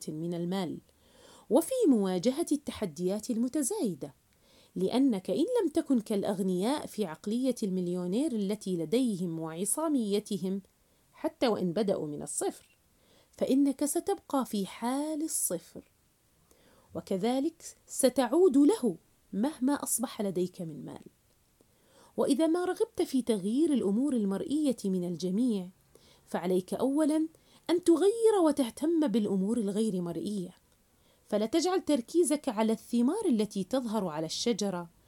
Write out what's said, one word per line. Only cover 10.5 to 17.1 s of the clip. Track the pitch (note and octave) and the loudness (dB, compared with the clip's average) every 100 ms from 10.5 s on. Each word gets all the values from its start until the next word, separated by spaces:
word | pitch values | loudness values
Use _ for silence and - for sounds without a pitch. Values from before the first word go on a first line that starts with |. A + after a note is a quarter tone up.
| G3 - _ _ _ _ | -4 -8 _ _ _ _
حتى | - D#4 - C4 | -8 -8 -2 0
وإن | F#3+ F3+ | 0 0
بدأوا | D#3+ G3 C#3+ D3+ | 0 0 -2 -4
من | D3 | -8
الصفر، | D3+ - F#4+ - - _ _ _ _ _ _ | -8 -6 -4 -6 -12 _ _ _ _ _ _
فإنك | - G#3 C4+ C#4 C4 D4 | -4 2 4 4 2 0
ستبقى | E4+ E4 G4 - C#4 A#3+ | 0 -2 -4 -2 -2 -2
في | G#3 F#3+ | -2 -4
حال | - A#3 C4+ D4+ D#4 | -4 -4 -2 -2 -4
الصفر، | D#4+ - - E3+ - - - _ _ _ _ _ _ _ _ _ _ - | -4 -4 -4 -4 -8 -18 -20 _ _ _ _ _ _ _ _ _ _ -10
وكذلك | - | -4